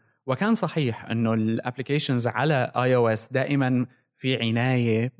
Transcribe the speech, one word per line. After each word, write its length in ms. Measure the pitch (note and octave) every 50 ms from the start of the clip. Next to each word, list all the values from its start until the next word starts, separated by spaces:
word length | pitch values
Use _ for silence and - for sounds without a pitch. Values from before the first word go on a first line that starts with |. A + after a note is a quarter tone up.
| _ _ _ _ _
وكان 300 | B2+ C3 - G3 A3 A3+
صحيح 500 | G#3+ F#3 D#3+ - E3 C#3+ A#2+ G#2+ - -
إنه 280 | - A2+ A#2 A#2 A2+ A2+
الابليكيشنز 960 | A2+ A2 A2 A2+ A2+ - B2+ - - B2 - C#3+ D3+ - - C3 B2 A#2
على 440 | A#2+ F#2+ A2+ C3 D#3 D#3 C3 B2 - -
آي 200 | A#2+ B2+ B2+ B2+
أو 120 | B2 A#2+
إس 260 | A2+ A2 G#2+ - - B2+
دائما 520 | C3 C3+ C#3+ C#3+ C#3 C3+ B2+ B2+ B2 B2 - _ _ _ _ _
في 280 | - - B2+ C3 A2+ A#2
عناية 680 | A2+ A2+ A#2 B2 C3 C3 B2 A#2+ A#2 A2 A2 A#2 B2+ -